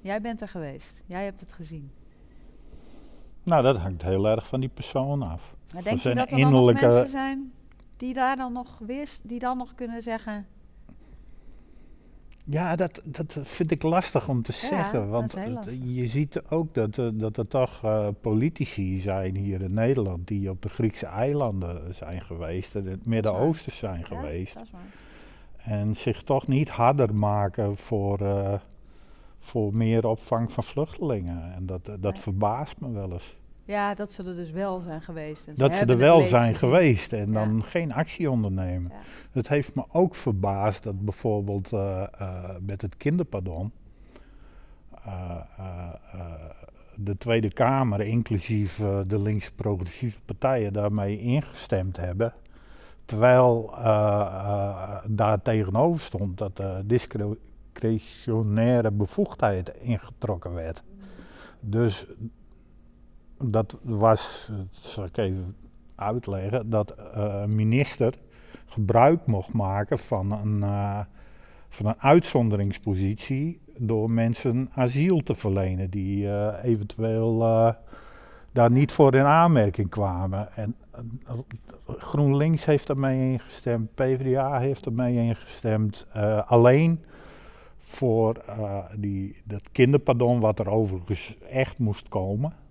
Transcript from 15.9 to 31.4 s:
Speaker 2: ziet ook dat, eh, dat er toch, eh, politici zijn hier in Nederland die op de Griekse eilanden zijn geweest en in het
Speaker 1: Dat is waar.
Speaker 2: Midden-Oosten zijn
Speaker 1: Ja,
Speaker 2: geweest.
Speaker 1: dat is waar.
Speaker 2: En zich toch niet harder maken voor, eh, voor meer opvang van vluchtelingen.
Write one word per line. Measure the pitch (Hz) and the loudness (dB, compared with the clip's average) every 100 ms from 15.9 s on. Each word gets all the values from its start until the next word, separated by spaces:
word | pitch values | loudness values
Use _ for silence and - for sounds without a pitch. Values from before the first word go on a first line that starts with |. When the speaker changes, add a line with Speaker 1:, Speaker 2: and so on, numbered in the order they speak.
| 127 123 | -2 -2
Speaker 2:
ziet | 127 147 - - | 0 -2 -4 -4
ook | 156 160 | -2 -2
dat, | - 107 107 | -2 -2 0
eh, | 120 | -2
dat | 110 110 107 | -2 -4 -4
er | 107 | -2
toch, | 139 127 - | 0 0 -2
eh, | 110 107 104 104 | -2 0 0 -4
politici | 117 107 143 - - - 95 95 | 0 2 2 -2 -6 -4 -2 -2
zijn | 95 95 95 95 | -2 -2 -2 -4
hier | 98 92 | -4 -4
in | 95 | -2
Nederland | 104 113 131 101 87 87 | 0 2 2 0 -4 -6
die | 101 98 | -4 -4
op | 92 | -6
de | 95 | -8
Griekse | - 110 - - | -2 -2 -2 -10
eilanden | 98 131 147 127 98 87 87 80 | -4 -2 0 -2 -2 -6 -8 -10
zijn | 92 78 87 | -12 -10 -12
geweest | - 82 82 90 90 | -10 -10 -6 -6 -6
en | 104 | -6
in | 95 | -6
het | |
Speaker 1:
Dat | 95 | -8
is | |
waar. | - | -2
Speaker 2:
Midden-Oosten | 113 107 95 147 160 - | 0 0 0 0 0 -6
zijn | - 107 87 | -10 -8 -8
Speaker 1:
Ja, | |
Speaker 2:
geweest. | 87 76 76 82 95 | -8 -10 -8 -8 -8
Speaker 1:
dat | - | -12
is | - | -18
waar. | 90 90 - - - - - - - | -18 -20 -20 -20 -20 -20 -20 -20 -16
Speaker 2:
En | - 104 104 107 | -6 -4 -2 -2
zich | - 110 | -2 -4
toch | - 135 - | 0 0 2
niet | 131 151 | 0 0
harder | - 120 139 120 | 2 4 4 2
maken | 104 104 104 101 92 101 101 | 2 2 2 0 0 -4 -4
voor, | - 110 98 98 | -4 -2 -2 -2
eh, | 101 98 98 101 - - - - - - - - | 0 -2 -2 -4 -6 -20 -20 -20 -20 -20 -20 -20
voor | - 120 104 | -8 -2 0
meer | 107 110 113 113 | 2 2 2 2
opvang | 113 - 117 117 | -2 -2 -2 -2
van | - | -4
vluchtelingen. | 117 - 156 - 165 110 87 87 | -6 -4 -4 -4 -4 -2 -4 -8